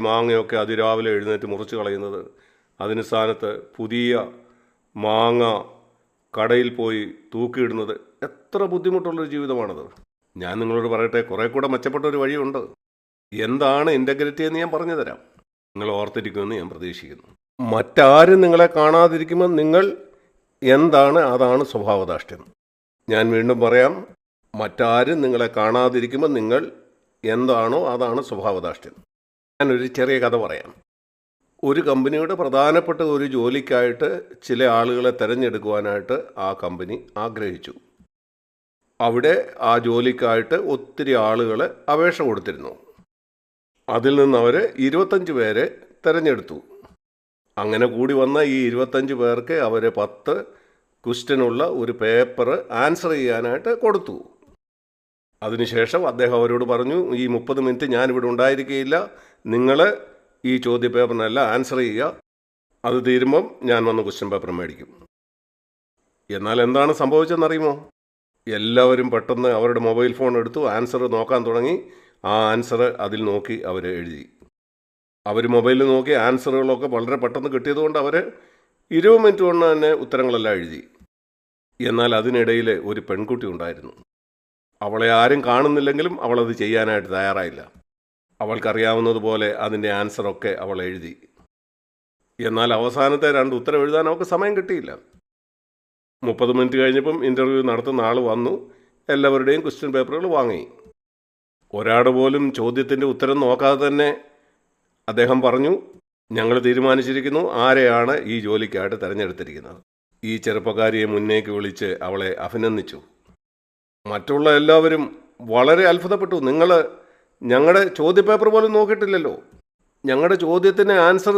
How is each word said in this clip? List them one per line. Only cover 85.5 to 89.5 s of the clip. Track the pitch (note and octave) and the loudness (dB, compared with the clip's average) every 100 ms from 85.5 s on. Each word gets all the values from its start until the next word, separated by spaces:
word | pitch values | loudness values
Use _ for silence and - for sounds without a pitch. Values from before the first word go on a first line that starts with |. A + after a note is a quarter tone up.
| B2 D3 D3 C#3+ C#3 E3+ F3 | 2 2 2 0 -2 -4 -4
അവളത് | A#2+ A#2+ A#2 A2 | -2 0 0 -2
ചെയ്യാനായിട്ട് | G#2+ A2+ A2 G#2+ F2+ | -2 0 0 -2 -2
തയ്യാറായില്ല. | F#2+ G2 G2 F2 C#2 - _ _ _ _ _ _ _ | -4 -2 -2 -6 -10 -18 _ _ _ _ _ _ _
അവൾക്കറിയാവുന്നതുപോലെ | G#2+ A2+ A2 A2 A2+ A2+ A#2 A2+ A2 A2 G#2+ | -8 -4 -4 0 0 2 0 0 -2 -2 -2